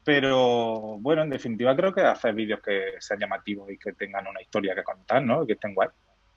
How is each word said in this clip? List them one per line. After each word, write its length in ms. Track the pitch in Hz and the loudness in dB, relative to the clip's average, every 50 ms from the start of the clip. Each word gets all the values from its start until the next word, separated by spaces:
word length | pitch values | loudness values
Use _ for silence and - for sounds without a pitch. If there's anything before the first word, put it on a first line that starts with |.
| - | 0
Pero, 960 | 151 147 139 135 135 131 127 127 123 120 117 117 113 113 110 110 107 107 101 | 2 4 4 4 4 4 4 4 4 4 4 2 0 -2 -4 -6 -8 -8 -4
bueno, 240 | 107 139 165 156 156 | 0 2 2 2 2
en 60 | 151 | -2
definitiva, 440 | 131 120 - 113 113 104 120 127 135 | -4 -6 -6 -6 -4 0 2 2 4
creo 180 | 143 190 190 185 | 4 2 0 2
que 80 | 196 | 4
hacer 320 | 170 123 107 - - 117 104 | 4 4 2 2 0 0 0
vídeos 240 | 110 110 104 107 - | 0 -2 -2 -4 -4
que 320 | - 107 101 98 95 98 95 - | -2 -2 -2 -2 -2 -4 -8 -8
sean 200 | - - 104 101 | -6 -6 -4 -4
llamativos 520 | 104 101 98 98 - 107 104 98 98 101 | -4 -4 -6 -6 -6 -6 -8 -8 -8 -14
y 60 | 98 | -14
que 160 | - - 104 95 | -10 -10 -10 -8
tengan 340 | - 104 98 98 98 98 | -8 -8 -8 -8 -8 -8
una 140 | 98 98 95 | -8 -10 -14
historia 340 | 92 _ - 107 98 95 90 | -10 _ -4 -2 -2 -2 -2
que 80 | 95 - | -4 -4
contar, 380 | - - - _ - 110 131 147 | -6 -8 -8 _ 0 0 2 2
¿no? 220 | 117 123 160 160 | 2 0 0 0
Que 60 | 113 104 | -2 -2
estén 200 | - - 101 98 | -4 -4 -4 0
guay. 160 | 95 107 - - _ _ _ _ _ _ _ _ | 0 0 0 -2 _ _ _ _ _ _ _ _